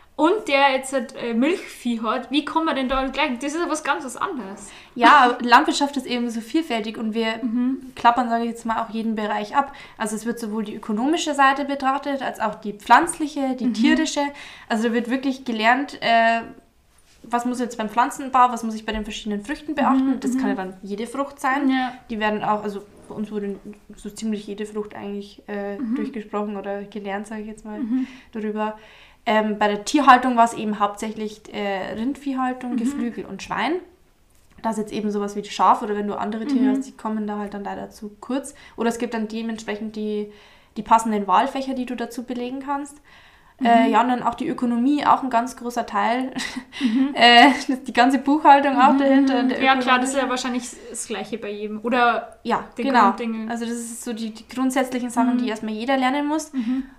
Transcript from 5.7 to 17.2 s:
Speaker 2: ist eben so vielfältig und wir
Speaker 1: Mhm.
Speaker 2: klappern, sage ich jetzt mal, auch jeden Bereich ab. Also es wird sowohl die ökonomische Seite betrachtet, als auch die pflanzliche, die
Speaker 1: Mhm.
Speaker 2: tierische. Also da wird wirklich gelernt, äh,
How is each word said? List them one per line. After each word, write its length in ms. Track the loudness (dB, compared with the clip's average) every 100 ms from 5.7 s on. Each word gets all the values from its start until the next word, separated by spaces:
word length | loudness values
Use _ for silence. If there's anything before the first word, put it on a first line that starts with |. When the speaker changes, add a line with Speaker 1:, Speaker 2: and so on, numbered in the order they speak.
| 2 0 -2
Speaker 2:
ist 100 | -4
eben 240 | -2 -2
so 120 | -6
vielfältig 560 | -2 -2 -2 -4 -4 -6
und 160 | -4
wir 240 | -2 -2 -2
Speaker 1:
Mhm. 520 | -2 0 0 -2 -6 0
Speaker 2:
klappern, 320 | 2 4 2
sage 140 | 0
ich 60 | -2
jetzt 160 | -4 -4
mal, 160 | -4
auch 80 | -4
jeden 260 | -4 -4 -2
Bereich 400 | -2 -4 -2 -2
ab. 160 | -2 -4 -16 -8
Also 200 | -6 -6
es 80 | -6
wird 120 | -6
sowohl 260 | -6 -6 -6
die 100 | -8
ökonomische 580 | -4 -2 0 0 0
Seite 300 | 2 4 4
betrachtet, 580 | -2 -2 -2 -2 -2 -4
als 200 | -4 -4
auch 140 | -4 -4
die 180 | -10
pflanzliche, 840 | -4 6 6 6 -2 -6 -2 -2 -2
die 120 | -2
Speaker 1:
Mhm. 60 |
Speaker 2:
tierische. 500 | 4 4 4 2 0 -4 -4 -16 -14 -4
Also 220 | 0 0
da 40 |
wird 160 | 0 0
wirklich 360 | -2 -2 -4 -4
gelernt, 520 | 0 4 2 0 -4
äh, 400 | 2 4 4 2 -2 -16 _ _ _ _ _ _